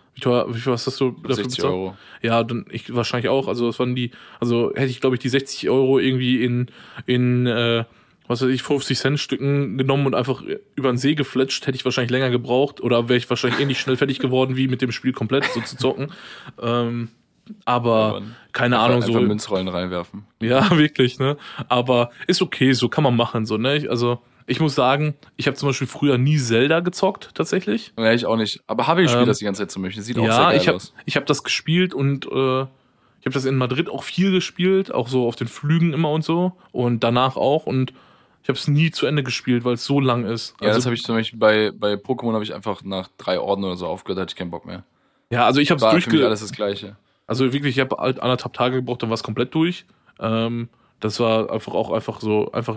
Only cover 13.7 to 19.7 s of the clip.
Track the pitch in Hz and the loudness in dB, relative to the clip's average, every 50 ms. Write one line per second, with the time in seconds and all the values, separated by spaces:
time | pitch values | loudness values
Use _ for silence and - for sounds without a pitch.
13.7 | 127 - - 135 131 - 143 139 131 - - 127 127 127 131 131 127 131 135 131 | -2 -2 0 -2 0 0 0 0 0 -2 0 0 2 2 2 2 2 0 0 0
14.7 | 127 123 135 120 117 - - 131 127 - 120 104 131 143 - - - 117 110 - | 0 0 -2 -2 -2 -2 -2 -2 -2 -2 -2 0 0 0 0 0 -4 -4 -6 -8
15.7 | - - - 131 - - 139 147 - - - - - - - - - - - 117 | -6 -2 -2 -2 0 -2 -6 -8 -10 -16 -18 -20 -20 -18 -20 -20 -14 -6 -4 -2
16.7 | 120 120 120 117 120 117 117 113 - _ _ _ _ _ _ - - - _ 113 | 0 0 0 -2 -2 -4 -6 -8 -10 _ _ _ _ _ _ -20 -20 -8 _ 0
17.7 | 123 123 120 117 113 110 110 107 101 98 101 107 120 - - _ - - 120 123 | 0 2 2 2 4 4 4 2 0 -4 -8 -12 -16 -20 -18 _ -4 -2 0 2
18.7 | 123 113 110 127 123 123 110 107 113 117 123 104 107 107 - - 101 92 92 95 | 4 4 4 4 4 4 2 2 2 2 4 2 2 -2 -2 -2 -2 -2 -2 -2